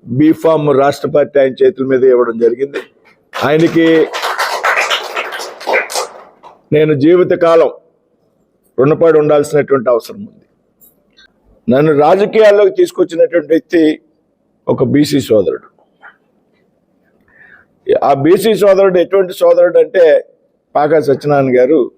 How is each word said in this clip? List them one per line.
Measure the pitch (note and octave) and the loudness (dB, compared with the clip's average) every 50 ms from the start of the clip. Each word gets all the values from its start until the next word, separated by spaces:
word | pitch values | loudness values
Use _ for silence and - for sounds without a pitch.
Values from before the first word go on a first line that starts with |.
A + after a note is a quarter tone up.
| _ - A#2 C3 | _ -8 -2 0
బీఫామ్ | D3+ D#3 D#3+ - - E3+ D#3+ D3+ D3 D3 C#3 C3 | 0 0 0 0 0 -2 0 0 0 0 0 2
రాష్ట్ర | C#3 C#3+ C#3 - - C#3 D3+ | 0 0 -2 -4 -8 -4 -2
పార్టీ | D3+ C#3+ - _ C#3+ | -2 -2 0 _ 0
ఆయన | C3+ C3+ B2 - | 0 0 0 0
చేతుల | C3+ C3 - - C3 C3 | 0 0 0 -2 -4 -2
మీద | C3+ B2+ B2+ C3 | 0 2 2 2
ఇవ్వడం | B2+ B2 B2 A#2 A2+ A2+ A#2 | 2 2 0 -2 -2 -2 -2
జరిగింది. | A2+ A#2 A#2+ C#3 C#3 C#3 - - _ _ _ _ _ _ _ _ _ - - - C3 | -2 0 -2 -8 -8 -8 -12 -14 _ _ _ _ _ _ _ _ _ -12 -6 -4 -2
ఆయనకి | D3+ D#3 E3+ D#3+ - E3 E3 E3 E3 D#3+ D#3 - - - - - - - - - - - - - - - - - - - - - - - - - - - - - - - - - - - - - - - - - - - - - _ _ _ - - _ _ _ D3 | 0 0 0 0 0 2 2 2 2 2 0 -2 -4 -10 -8 -8 -6 -6 -8 -8 -8 -6 -4 -4 -4 -2 -4 -4 -6 -8 -8 -10 -12 -10 -12 -10 -14 -14 -16 -16 -18 -14 -8 -4 -4 -4 -4 -6 -8 -10 -10 -10 -14 -20 -20 -20 _ _ _ -20 -20 _ _ _ 0
నేను | D3+ D#3 D#3 D3+ C#3 C3 | 0 2 0 0 2 2
జీవితకాలం | D#3+ F3 F3+ F3+ - F3+ - E3+ E3+ E3 E3 D#3 A#2+ - - _ _ _ _ _ _ _ _ _ _ _ _ _ _ _ _ _ _ _ - | 2 4 4 2 0 0 0 2 2 4 2 2 0 -2 -8 _ _ _ _ _ _ _ _ _ _ _ _ _ _ _ _ _ _ _ -2
రుణపడి | B2+ C#3+ D#3 - E3+ E3 D#3 D#3 | 0 0 0 2 2 2 2 2
ఉండాల్సినటువంటి | D3+ D3 D3+ D3 C#3+ C#3+ - D3 C#3 - C#3 C3+ A2+ B2 B2 | 2 2 0 0 0 0 -2 -4 0 0 -2 -2 0 -2 -2
అవసరం | A2+ - - G#2+ G2+ G2+ - | -2 -4 -8 -18 -18 -18 -20
ఉంది. | _ _ _ _ _ _ _ _ _ _ _ _ _ _ _ _ _ _ _ _ _ _ _ _ _ _ _ - | _ _ _ _ _ _ _ _ _ _ _ _ _ _ _ _ _ _ _ _ _ _ _ _ _ _ _ -2
నన్ను | A#2+ C3+ D3+ D#3+ D3+ C#3 D3 | 0 2 2 2 2 2 2
రాజకీయాల్లోకి | D3+ F#3 G3 G#3 G3 - G#3+ A3 G#3 G3+ G#3 G#3 F#3+ - F#3 | 2 2 2 0 -2 2 4 4 4 4 4 2 0 2 0
తీసుకొచ్చినటువంటి | F3 E3+ - - F#3 - E3 E3 E3+ D#3+ E3+ E3+ D3+ C#3+ D#3+ | -2 -2 0 -4 -4 -4 0 0 0 2 2 -2 -2 0 -2
వ్యక్తి | D#3+ - _ - E3 D#3+ D#3 D#3 - _ _ _ _ _ _ _ _ _ _ _ _ _ - | -2 -2 _ -2 0 0 0 0 -4 _ _ _ _ _ _ _ _ _ _ _ _ _ -8
ఒక | B2 B2+ C3+ A#2 | -4 -4 -2 -2
బీసీ | A#2+ C#3 D3 - D3 C#3 - - | 0 0 0 0 -2 -4 -2 0
సోదరుడు. | A2 G#2+ F#2+ D2 B1+ C2 _ _ _ _ _ _ _ _ _ - _ _ _ _ _ _ _ _ _ _ _ _ _ _ _ _ _ _ _ _ _ _ _ _ _ _ - - - - _ _ _ _ _ - - - - B2+ | 0 0 0 -2 -6 -8 _ _ _ _ _ _ _ _ _ -20 _ _ _ _ _ _ _ _ _ _ _ _ _ _ _ _ _ _ _ _ _ _ _ _ _ _ -20 -20 -20 -20 _ _ _ _ _ -2 -2 0 2 0
ఆ | C#3+ C3+ C3+ | 0 0 2
బీసీ | D#3 F#3 G3 F3+ A3+ G#3+ F3+ | 2 2 2 2 -2 0 2
సోదరుడు | G3 G3+ F#3+ F#3+ G3 G3 F3+ F3+ E3+ | 2 2 4 4 2 2 2 0 -2
ఎటువంటి | - - G3 F#3+ F3 - - | 0 0 -2 -2 -2 -4 -2
సోదరుడు | F3+ E3+ E3+ F3 - F3+ - E3 D#3+ | 2 2 4 4 2 2 2 0 0
అంటే | D#3 E3 F#3+ E3+ D#3 C#3+ C3 - _ _ _ _ _ _ _ _ _ _ | 0 0 2 2 4 2 2 -2 _ _ _ _ _ _ _ _ _ _
పాకా | C#3+ D3 D3+ D#3 D#3+ C3+ | -4 -2 0 0 0 0
సత్యనారాయణ | C3 C#3 C3+ - D3 D3 C#3 C3+ C3+ B2 | 0 -2 -2 -2 -2 0 0 0 2 2
గారు | B2+ B2 B2+ D#3+ D3+ A#2 - _ | 2 2 2 2 0 0 -2 _